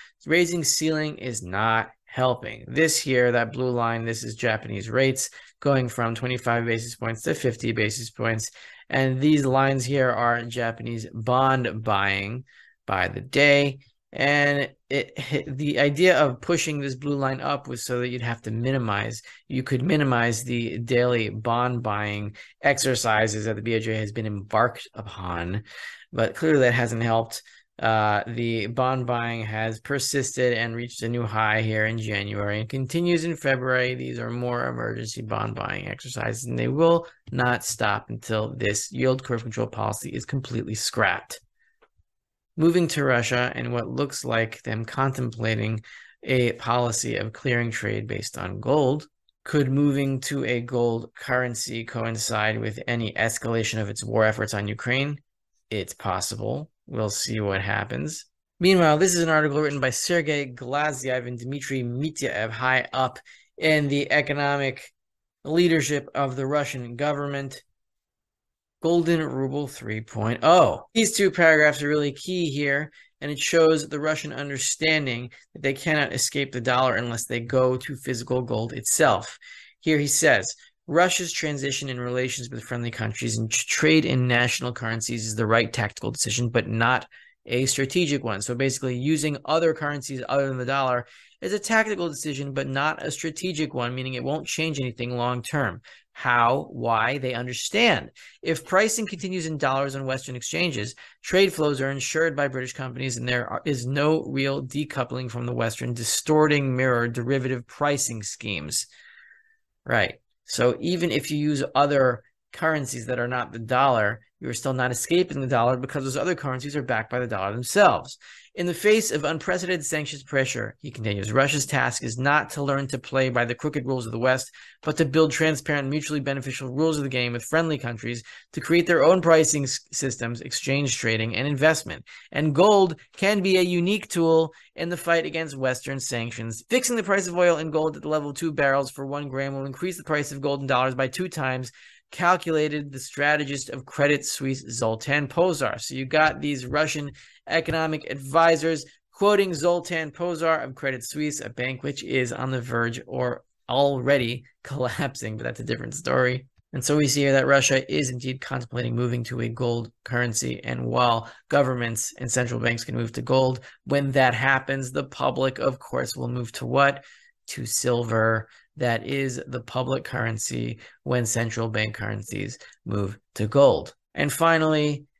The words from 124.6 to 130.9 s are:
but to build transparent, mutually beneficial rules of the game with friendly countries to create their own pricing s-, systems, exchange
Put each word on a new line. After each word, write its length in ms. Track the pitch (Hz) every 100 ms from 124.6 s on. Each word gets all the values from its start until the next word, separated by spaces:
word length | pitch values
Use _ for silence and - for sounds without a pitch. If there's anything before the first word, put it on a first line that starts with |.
| - -
but 140 | 156 151
to 80 | 147
build 260 | 156 156
transparent, 580 | 131 160 147 - 147 135
mutually 300 | 151 147 151
beneficial 500 | 135 139 127 120 131
rules 280 | 131 160 151
of 60 |
the 60 | 139
game 240 | 123 120
with 100 | 120
friendly 360 | - 160 165 147
countries 440 | 120 113 120 120 - - -
to 80 | -
create 240 | - 170 170
their 180 | 165
own 160 | 151 185
pricing 440 | 170 160 156 147
s-, 160 | 135 - -
systems, 500 | - 135 - 120 117
exchange 540 | - - 135 139 139